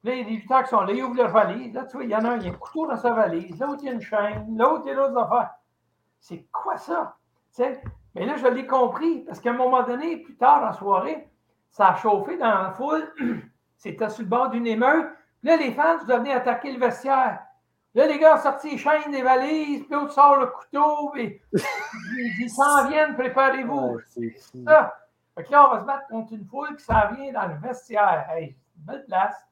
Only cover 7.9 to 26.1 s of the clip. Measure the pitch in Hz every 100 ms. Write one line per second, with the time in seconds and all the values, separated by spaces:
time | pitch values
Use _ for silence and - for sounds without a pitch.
7.9 | - _ 180 208 294 247 240 - 262 247
8.9 | - 320 302 - - 240 240 254 254 240
9.9 | 247 330 330 - - 254 277 220 - 196
10.9 | 190 294 311 - _ _ _ _ - 190
11.9 | - 220 202 - 349 233 190 190 - 277
12.9 | 311 - - 240 180 - _ _ _ 202
13.9 | - 214 - 190 240 254 233 233 220 254
14.9 | 320 - - _ _ 262 330 269 269 320
15.9 | 330 214 240 277 262 247 233 285 247 240
16.9 | - 269 269 233 - - _ _ _ _
17.9 | 226 302 294 311 311 285 269 311 269 285
18.9 | 302 302 277 254 254 277 311 294 269 -
19.9 | 285 285 277 285 285 247 - - 285 302
20.9 | 294 294 277 220 - _ 196 285 403 -
21.9 | 226 180 254 240 180 240 226 285 285 262
22.9 | 302 302 247 254 269 269 262 240 143 123
23.9 | 120 _ 120 113 - _ 127 120 - -
24.9 | - _ _ _ - - 285 277 220 202
25.9 | 277 269